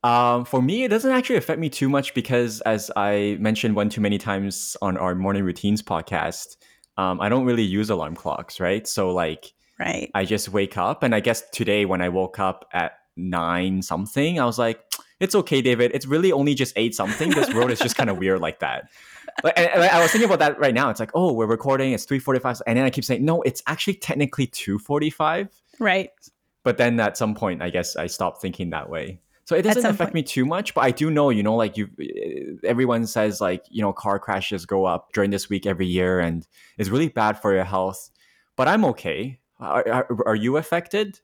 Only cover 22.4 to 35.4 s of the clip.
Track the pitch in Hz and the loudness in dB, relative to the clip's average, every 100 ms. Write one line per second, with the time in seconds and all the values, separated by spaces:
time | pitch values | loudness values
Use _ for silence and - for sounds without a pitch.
22.4 | 127 120 - 117 131 131 - 120 143 170 | 0 -4 0 2 2 0 -2 0 2 2
23.4 | 131 - - 160 - 190 - 139 143 - | 0 -2 -6 -4 -4 -4 -4 -2 -2 -2
24.4 | 123 - - 101 - 147 151 - 156 135 | -4 -4 -4 -4 -2 -2 -2 0 -2 -2
25.4 | 196 _ _ _ 220 190 185 _ - _ | -6 _ _ _ 0 0 -2 _ -20 _
26.4 | _ _ 127 120 120 117 104 - 110 104 | _ _ -2 2 2 4 0 0 -4 -2
27.4 | 104 87 87 90 87 - 87 - 90 - | -4 -4 -4 -4 -4 -6 -6 -4 -4 -4
28.4 | 95 85 87 80 - 80 - 92 _ _ | -10 -6 -6 -6 -8 -8 -8 -12 _ _
29.4 | - 170 208 226 226 208 165 165 143 - | -2 2 4 2 2 0 0 -2 -2 0
30.4 | 127 175 214 - 131 127 151 151 143 110 | 0 0 -2 0 0 2 0 4 4 4
31.4 | 104 113 107 110 98 - 73 - - - | 2 2 0 -2 -6 -8 -10 -8 -8 -8
32.4 | 71 - 92 120 127 117 110 117 107 95 | -10 -6 -2 2 2 2 0 0 0 0
33.4 | 95 92 - 110 104 - 104 98 - 95 | -2 -2 -6 -2 -2 -2 -2 -2 -2 -4
34.4 | - 98 82 98 92 82 - - 101 101 | -2 -6 -2 0 2 0 -4 0 0 0